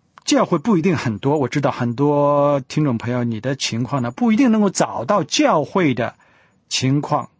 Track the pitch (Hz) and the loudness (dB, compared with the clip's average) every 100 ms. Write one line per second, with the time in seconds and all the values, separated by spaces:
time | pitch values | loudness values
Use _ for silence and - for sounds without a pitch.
0 | _ _ - 285 196 170 240 185 175 143 | _ _ 0 0 2 0 2 2 2 0
1 | 123 104 139 151 123 147 139 - 120 117 | -2 -4 -2 0 0 0 -2 -2 -4 0
2 | 147 147 143 147 143 143 131 - 151 113 | 0 2 2 2 2 0 -2 -2 0 -2
3 | 117 123 120 110 127 139 - 113 127 139 | -2 -4 -4 -4 -6 -6 -4 -4 -4 -4
4 | 120 127 240 220 262 220 202 - 131 101 | -4 -2 0 4 4 4 2 0 -2 -2
5 | 120 202 156 - 285 175 135 196 160 117 | 0 0 0 0 2 2 0 0 0 0
6 | 113 - _ _ _ _ - - 131 143 | -4 -8 _ _ _ _ -8 -2 0 0
7 | 143 147 - _ | 0 -2 -4 _